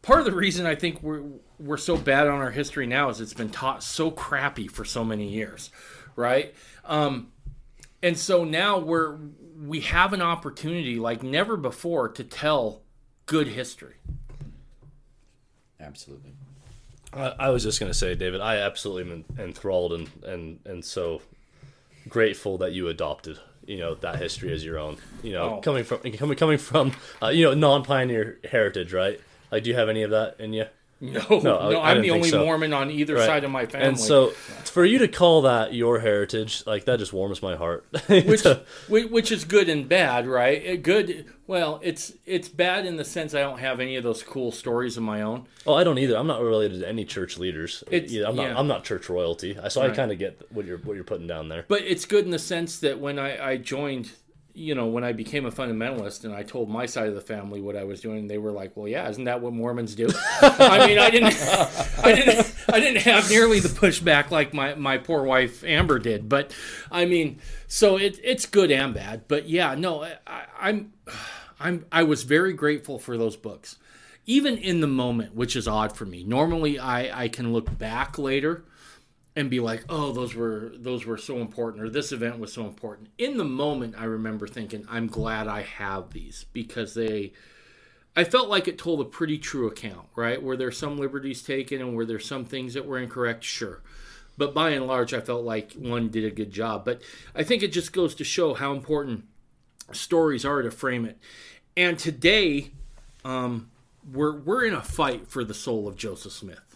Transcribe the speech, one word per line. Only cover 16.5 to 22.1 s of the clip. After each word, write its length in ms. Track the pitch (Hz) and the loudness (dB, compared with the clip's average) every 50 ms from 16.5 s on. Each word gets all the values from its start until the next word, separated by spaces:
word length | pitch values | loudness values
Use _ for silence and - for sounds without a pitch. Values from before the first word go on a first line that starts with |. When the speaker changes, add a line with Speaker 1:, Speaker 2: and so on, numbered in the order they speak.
| - - _ - - - - - - - _ - | -20 -20 _ -20 -20 -20 -20 -20 -20 -20 _ -16
Speaker 3:
I, 220 | - 139 135 131 - - | -10 -6 -6 -6 -6 -2
I 120 | 131 135 | 0 2
was 120 | 127 120 | 2 2
just 180 | 107 107 104 - | 2 0 -2 -2
gonna 140 | 107 95 - | -2 0 2
say, 200 | - 107 92 90 | 2 2 2 0
David, 260 | 85 92 92 90 95 | 0 -2 -2 -2 -2
I 160 | 101 110 113 104 | -2 0 0 0
absolutely 540 | 101 101 - - - 104 95 90 90 87 | 0 -2 -4 -4 -8 -6 -6 -6 -8 -8
am 120 | 85 82 80 _ - 127 | -10 -14 -14 _ -12 -10
en-, 60 | 104 | -10
enthralled 460 | 87 85 - - 98 95 90 90 85 | -12 -12 -8 -4 0 0 0 0 0
and, 180 | 85 82 82 73 - - - | -2 -4 -8 -10 -14 -16 -14
and, 340 | - 95 87 82 80 82 - _ | -12 -12 -10 -10 -12 -14 -16 _
and 200 | - 95 87 85 | -14 -14 -12 -12
so 380 | - - 98 87 85 82 76 - - - _ _ _ _ _ - - _ _ _ _ _ _ - | -10 -6 -4 -4 -4 -6 -6 -10 -18 -20 _ _ _ _ _ -20 -20 _ _ _ _ _ _ -20
grateful 500 | 113 | -6